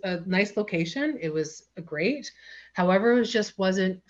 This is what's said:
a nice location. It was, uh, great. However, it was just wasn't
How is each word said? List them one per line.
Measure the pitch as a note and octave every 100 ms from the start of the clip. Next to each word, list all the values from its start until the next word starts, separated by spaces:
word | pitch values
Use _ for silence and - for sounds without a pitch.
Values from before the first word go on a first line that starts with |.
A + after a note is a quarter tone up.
a | F#3 F3 F#3
nice | F#3 G3+ G#3+
location. | G#3 E3+ E3 C4+ D4+ C4+
It | E3
was, | D#3 D#3 - _ -
uh, |
great. | E3 D3+ F#3+ C#4+ G3+ - - - -
However, | - F3+ F#3+ A#3
it | B3
was | A#3
just | A3+ G#3 -
wasn't | F#3+ F#3+ F#3+ F#3